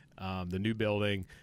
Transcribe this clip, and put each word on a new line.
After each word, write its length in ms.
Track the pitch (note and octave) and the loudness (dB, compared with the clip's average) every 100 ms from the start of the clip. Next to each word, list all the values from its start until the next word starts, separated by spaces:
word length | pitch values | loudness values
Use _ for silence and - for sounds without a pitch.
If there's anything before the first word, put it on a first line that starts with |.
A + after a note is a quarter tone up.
| - - | -20 -10
Um, 320 | F#2+ F#2 F2+ | -6 -4 -2
the 100 | F#2+ | 0
new 140 | G#2+ A2 | 0 2
building, 500 | G#2+ G#2 G#2 G2 F#2+ - | 2 2 2 0 -4 -16